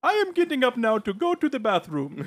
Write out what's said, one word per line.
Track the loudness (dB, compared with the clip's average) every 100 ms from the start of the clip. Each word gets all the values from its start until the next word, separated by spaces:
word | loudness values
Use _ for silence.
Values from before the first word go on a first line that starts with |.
I | 2 2 0
am |
getting | 0 0 2
up | 2 2
now | 0 0
to | 0
go | -2 0
to | 0 0
the | 0
bathroom. | 0 0 0 -6 -6 -6